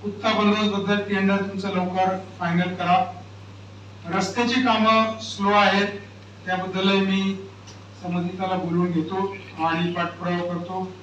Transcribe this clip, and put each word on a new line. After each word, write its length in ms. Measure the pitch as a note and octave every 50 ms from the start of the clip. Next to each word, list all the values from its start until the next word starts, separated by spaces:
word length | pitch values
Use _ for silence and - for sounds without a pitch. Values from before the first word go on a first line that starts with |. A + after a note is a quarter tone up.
| G3+
कुत्ता 280 | G#3 G3+ G3+ G3+ A3
बंदोबस्त 440 | G#3 G3+ G#3 G3+ G#3 G#3+ G#3+ G#3 G3
बद्दल 220 | G3 F3 F#3+ G3+ G3+
टेंडर 400 | G3+ G#3 G3+ G3 G3 G3 G3 G3
तुमचं 320 | F#3+ G3 G3 F#3+ F#3+ G3
लवकर 480 | F3+ F#3 F#3 F3+ F3+ F#3 F#3 F#3+ F#3+ F#3 - - - -
फायनल 360 | F3+ E3+ E3+ F3 F3+ F3 -
करा. 380 | - F3+ F3 F3+ F#3 - - - - - - - - - - - - - - - - - - - - - E3+
रस्त्याची 540 | F3 G3 - - - A#3+ A#3+ A#3 A#3+ B3+
कामं 580 | B3+ B3 A3+ G#3+ A3 A3 A3 A3 A3+ A3 - -
स्लो 300 | - - - - G3+ G3+
आहेत, 380 | G#3 G#3 G#3 F#3+ F#3+ G3 G3+ G#3 - - - - - - - - - - -
त्याबद्दलही 540 | F#3 F#3 F3+ F3+ F#3 F3 F#3+ G3 G3 G3 G3
मी 360 | G3 F#3+ F#3+ F#3+ G3 G3 G3 F#3+ - - - - - - - - - - - - -
संबंधिताला 520 | F3+ F3 F3 F3 F3+ F#3+ F#3 F#3+ F#3 F#3+
बोलवून 360 | F3 D#3+ E3+ E3 F3 F3+ F3
घेतो 440 | E3+ E3 D#3 E3+ F#3+ F#3+ G3+ G3 - - - - - - D#3+
आणि 280 | E3 E3 F3 F3 E3+ F3
पाठपुरावा 600 | F3 E3+ E3+ - - F3 F3 F3 F3 F3 F3 F3
करतो. 380 | E3+ E3+ F3 F#3 F#3 F#3+ F#3 - -